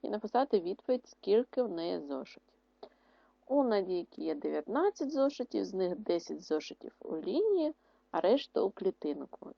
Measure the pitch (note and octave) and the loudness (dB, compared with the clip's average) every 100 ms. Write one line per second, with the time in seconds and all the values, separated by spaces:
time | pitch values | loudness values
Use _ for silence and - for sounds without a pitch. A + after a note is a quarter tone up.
0 | - G#3+ G#3+ A#3+ C#4+ G#3 F3 G3 - B3+ | -6 -6 0 0 4 2 0 -6 0 -2
1 | - - - G#3 B3+ - A#3+ E3+ E3+ F3+ | -2 -10 2 4 4 0 -2 -2 -4 -4
2 | D3 C3+ - - _ _ _ _ - _ | -4 -8 -8 -14 _ _ _ _ -20 _
3 | _ _ _ _ - C#4 C4 G#3 F#3 F3+ | _ _ _ _ -2 2 4 2 2 -2
4 | E3+ - D#3+ D3+ D3+ D3+ D3+ A#3+ F#4+ - | -4 -6 -6 -4 -2 -4 -2 2 2 0
5 | C#4 D4 C4+ C#4+ B3 G#3 F#3+ F#3+ F3+ F#3+ | -2 2 2 0 -4 -2 -2 0 -2 -2
6 | G#3+ E3+ - D3+ F3+ D#3 - - - - | 0 -2 -2 -10 -2 -2 -4 -14 -16 -14
7 | - D#3+ D#3 B3+ G#4+ F#4+ D4+ D#4 _ _ | -8 -6 -4 0 2 4 2 -2 _ _
8 | _ F3 F#3 C4+ - - G3 - F#3 - | _ 0 4 4 2 0 0 0 -2 -2
9 | - D3 C3+ - - | -4 -6 -8 -14 -18